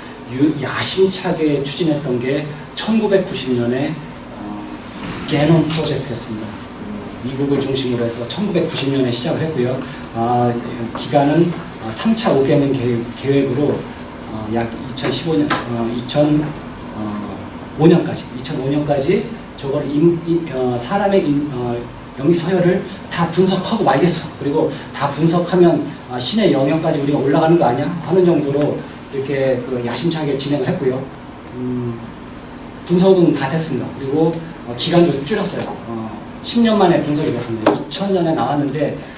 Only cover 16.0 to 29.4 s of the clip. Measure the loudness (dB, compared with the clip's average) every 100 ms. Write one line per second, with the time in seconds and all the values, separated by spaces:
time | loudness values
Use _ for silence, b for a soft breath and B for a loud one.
16 | -2 2 4 4 0 -6 -12 -12 -12 -8
17 | -6 -6 -8 -10 -12 -12 -10 4 6 6
18 | 4 -6 -8 -10 -6 -4 -2 0 0 0
19 | 2 0 0 -10 -14 -10 -4 -4 0 4
20 | 4 4 0 -2 -2 -2 -2 -2 -2 0
21 | 4 4 4 0 0 -4 -4 -4 -6 -14
22 | -16 -2 2 2 2 2 4 2 -2 B
23 | -8 -4 0 2 2 2 0 0 2 4
24 | 4 2 0 -6 -2 0 0 B B -4
25 | -4 2 2 2 2 6 6 4 -2 B
26 | -10 -4 0 2 4 4 2 2 0 0
27 | 0 2 2 4 4 4 4 2 -2 -4
28 | 0 4 6 4 2 0 0 -2 B B
29 | -8 -6 -2 0